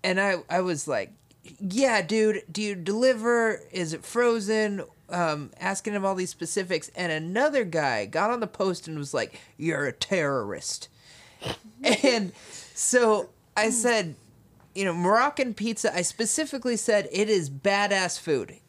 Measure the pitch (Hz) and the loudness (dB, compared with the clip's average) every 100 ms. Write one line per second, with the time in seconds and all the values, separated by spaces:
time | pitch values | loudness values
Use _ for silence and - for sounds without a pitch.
0 | 185 185 202 180 - 175 185 151 - 120 | 0 2 2 0 -2 -2 0 -4 -2 -4
1 | 92 - _ _ - - 196 202 269 214 | -4 -12 _ _ -20 -10 -4 2 4 2
2 | 165 220 220 214 - 170 214 190 165 214 | 2 2 2 2 -6 -6 -4 -4 -2 2
3 | 262 233 226 240 226 190 - 185 165 160 | 4 4 2 2 2 -2 -6 -6 -4 -6
4 | - 233 240 233 202 220 214 196 - _ | -4 0 2 2 0 0 0 -2 -10 _
5 | - 175 170 151 143 - 185 196 - 208 | -6 -2 0 -2 -8 -6 -4 -4 -4 -2
6 | 196 190 185 - 165 - 185 165 - - | -2 -2 -4 -6 -4 -4 -2 -4 -4 -6
7 | 180 156 160 202 294 277 202 160 143 113 | -2 -2 -2 0 2 2 0 0 2 0
8 | 101 156 208 240 220 - 190 175 - 156 | -2 0 0 0 -4 -2 -2 -2 -8 -8
9 | 143 135 110 - - - 160 151 143 - | -4 -2 -4 -8 -20 -6 -4 -2 -4 -4
10 | - 190 147 135 104 - - - - _ | -2 0 0 0 -4 -6 -8 -10 -12 _
11 | - - - - - - 214 - 254 233 | -20 -20 -20 -14 -10 -10 -14 -4 0 4
12 | 285 233 185 - - - - - - 247 | 4 4 -2 -8 -18 -18 -16 -4 2 4
13 | 233 214 - _ _ - 226 247 240 226 | 6 4 0 _ _ 0 0 2 2 2
14 | 175 139 - _ _ _ _ 190 196 170 | 0 -8 -20 _ _ _ _ -2 -2 2
15 | 180 220 277 285 254 208 214 214 220 180 | 4 4 4 0 -4 -2 -4 0 0 0
16 | 175 - 220 - 311 269 247 233 - 208 | -4 -2 -2 0 -2 -4 -2 -2 2 2
17 | 170 180 214 202 147 135 202 202 202 196 | 2 -2 2 2 0 -2 0 2 2 2
18 | 180 - - 135 90 - | 0 -4 -2 -2 -2 -12